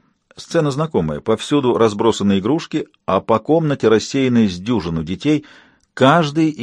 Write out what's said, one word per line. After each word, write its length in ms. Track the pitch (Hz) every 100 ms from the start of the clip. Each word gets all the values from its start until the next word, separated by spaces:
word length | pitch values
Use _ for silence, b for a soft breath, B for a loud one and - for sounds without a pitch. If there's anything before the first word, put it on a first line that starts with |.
| _ _ _
Сцена 360 | - - 170 151
знакомая. 500 | 135 156 117 80 73
Повсюду 560 | - 110 - 143 127 113
разбросаны 640 | 113 104 113 104 101 98
игрушки, 500 | 95 160 - 156 - _
а 160 | - 95
по 180 | - 110
комнате 500 | - 160 156 135 110
рассеяны 600 | 110 - 139 131 120 110
с 100 | 87
дюжину 460 | 98 120 85 82
детей. 400 | 78 95 143 151 b b b b b
Каждый 580 | - 127 165 151 147 160 147